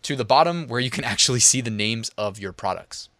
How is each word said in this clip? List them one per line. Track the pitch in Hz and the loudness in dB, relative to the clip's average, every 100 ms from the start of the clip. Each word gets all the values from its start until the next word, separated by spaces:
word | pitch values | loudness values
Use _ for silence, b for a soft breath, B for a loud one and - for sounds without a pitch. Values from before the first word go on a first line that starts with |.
to | - 139 | -6 -4
the | 117 | 4
bottom | 131 165 170 143 | 6 6 0 -4
where | 117 | -4
you | 127 | -2
can | 156 | -4
<laughs> | 123 | -4
actually | 101 - 123 | 0 2 4
see | - 131 | 4 4
the | 117 | -2
names | 104 107 113 110 - | -2 -2 -2 -6 -6
of | 104 101 | -6 -4
your | 98 | -10
products. | 87 98 90 - - - | -6 -4 -4 -8 -16 -18